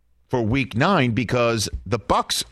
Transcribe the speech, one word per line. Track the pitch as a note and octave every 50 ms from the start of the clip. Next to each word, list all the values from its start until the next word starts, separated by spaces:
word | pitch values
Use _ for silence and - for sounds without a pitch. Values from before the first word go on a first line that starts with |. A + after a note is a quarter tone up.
| _ _ _ _ _
for | _ - B2+ A#2
week | G#2 A#2 C#3 C3 G2+ -
nine | G#2+ C#3 F#3 G3+ E3+ C3 B2 A2+
because | A2+ B2+ F#2+ - B2 A#2+ A#2 A#2 A2+ G2 - - - -
the | F#2 A2 A2+
Bucs | - - F3+ G#3+ A#3 - - - - -